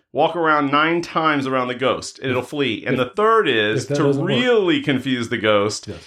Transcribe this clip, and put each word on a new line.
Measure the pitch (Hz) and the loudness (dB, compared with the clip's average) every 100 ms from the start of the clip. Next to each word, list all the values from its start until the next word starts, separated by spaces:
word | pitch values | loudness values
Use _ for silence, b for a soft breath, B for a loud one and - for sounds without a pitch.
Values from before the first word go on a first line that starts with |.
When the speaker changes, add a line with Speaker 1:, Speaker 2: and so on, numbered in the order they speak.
| _ | _
Speaker 1:
walk | 127 160 165 | -2 -2 0
around | 160 151 139 | 0 2 2
nine | 147 156 170 | 0 2 0
times | 170 170 160 143 131 | -2 -2 0 0 0
around | 131 123 | -2 -2
the | |
ghost, | 123 131 98 - - | -2 0 -2 -6 -8
and | 135 | -4
it'll | 127 | -4
flee. | 123 147 139 104 - | -4 -2 -2 -2 -2
And | 131 | -2
Speaker 2:
If | 123 | -2
Speaker 1:
the | |
third | - 214 220 170 | 0 2 4 4
is | 113 107 113 | 2 2 0
Speaker 2:
if | - | -2
that | 143 | 0
Speaker 1:
to | |
Speaker 2:
doesn't | 143 139 | 0 0
work | 175 | 0
Speaker 1:
really | 226 247 226 180 143 | 0 2 2 2 0
confuse | 151 127 131 127 117 | 0 -2 -2 -4 -2
the | 117 | 0
ghost, | 107 104 104 - - | 2 2 2 -4 -10
Speaker 2:
Yes. | 90 | -16